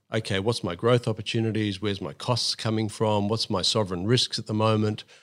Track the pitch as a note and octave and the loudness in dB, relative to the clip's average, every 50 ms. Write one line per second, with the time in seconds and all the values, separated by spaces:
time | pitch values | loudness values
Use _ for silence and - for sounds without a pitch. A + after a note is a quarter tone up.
0 | _ _ - A2 A2+ - G#2 G2 G2 A2+ A#2 - - F#2+ F2 E2+ - A#2 B2 A#2+ | _ _ -4 -4 -2 -2 -2 0 0 0 -2 -2 -2 -4 -4 0 4 4 4 4
1 | - A#2 G#2+ - G#2+ - - A#2 A2+ A2 G#2 A2 G#2+ G#2 G2 F#2 G2+ G#2 G2+ F#2+ | 4 0 -4 -4 -4 -4 -2 0 0 0 0 0 0 -2 -2 -2 -4 -4 -4 -4
2 | F#2 D2+ C#2+ - - - B2 A#2 - - - - - A2+ A2 A2 A2 G#2 - - | -6 -8 -8 -6 -2 -2 0 0 0 -2 -4 -2 -2 0 0 0 0 -2 -2 0
3 | A2+ G#2+ G#2+ G#2 G2+ G2+ - G2+ - - G#2+ F#2 F2 - - A2 A2 F2+ F#2 F2 | 0 2 2 2 2 2 0 -2 0 0 0 0 0 2 2 2 0 0 -2 -2
4 | F2+ G#2+ B2 B2+ - - - - A2 - A2+ G#2+ G#2+ A2 A2 G#2+ G#2+ G#2+ G#2+ G#2 | 2 2 2 2 2 0 -4 -6 -6 -4 0 2 4 4 4 4 2 0 -2 -4
5 | - - - - | -8 -14 -20 -20